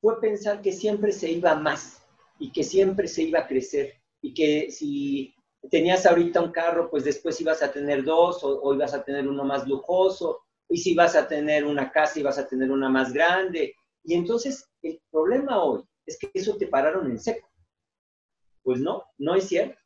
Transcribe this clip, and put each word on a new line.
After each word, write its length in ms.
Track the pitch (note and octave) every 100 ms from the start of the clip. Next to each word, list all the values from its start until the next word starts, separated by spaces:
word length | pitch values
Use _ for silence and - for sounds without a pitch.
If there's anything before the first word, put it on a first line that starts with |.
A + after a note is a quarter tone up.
fue 200 | G#3+ A3+
pensar 400 | A3 G#3 G3+ G#3
que 120 | G3
siempre 400 | F#3 G#3+ G#3 G#3
se 180 | F#3+ E3
iba 240 | E3+ E3+
más 480 | D#3 D3+ D3 - - _ _ _ _
y 120 | C3+
que 140 | E3
siempre 420 | C#3 F#3 F#3+ F#3+ F3
se 160 | -
iba 180 | D#3+ D#3+
a 60 | -
crecer 480 | C3 B2 C#3+ C#3 - _ _
y 140 | C3+
que 360 | - D#3 D3+ -
si 640 | - D3 C#3+ C#3 C#3 C3 _ _ _ C3+
tenías 340 | E3 E3+ F#3
ahorita 360 | F#3 E3+ E3+ F3
un 120 | E3+
carro, 380 | E3 E3+ E3 E3+
pues 140 | D3
después 360 | C3+ C#3+ E3+ -
ibas 220 | D#3+ D#3
a 80 | C#3
tener 320 | C#3+ C#3+ C#3+
dos 400 | C3+ D#3+ F3 F3
o, 180 | C#3 C#3
o 140 | C#3
ibas 200 | C#3 C#3+
a 100 | C#3+
tener 240 | - C#3 C#3
uno 160 | C#3
más 220 | C#3 C#3 C3+
lujoso, 720 | C3+ - F#3 F#3+ F#3 E3 - _ _ _
y 60 | E3+
si 160 | F3
vas 220 | E3 E3+ D#3
a 100 | -
tener 380 | D3+ D3+ D3+
una 260 | D3 C#3+ C3
casa, 300 | D#3 D3+ D#3
ibas 180 | C#3 C#3
a 80 | C3+
tener 240 | B2+ C3
una 180 | C3+ C3+
más 240 | C3 B2+
grande. 600 | C3 E3 F#3 F#3+ E3+ D3 - _ _
Y 100 | D#3+
entonces 560 | F3 E3+ A#3 C4+ C4+ - _
el 180 | E3 D#3+ _
problema 520 | D#3 E3 B3+ C#4 A3+
hoy 180 | D#3+ B2 - _ -
es 100 | -
que 140 | -
eso 240 | F#3+ G3 G#3
te 120 | -
pararon 420 | C#3 D3 F3+ D3
en 80 | A#2
seco. 320 | - A3+ _ _ _ _ _ _ _ _ _ _ _ _
Pues 160 | - B2+
no, 260 | D3+ A#3 - _
no 160 | C#3+
es 140 | F#3 F#3+
cierto. 280 | F3 B3+ -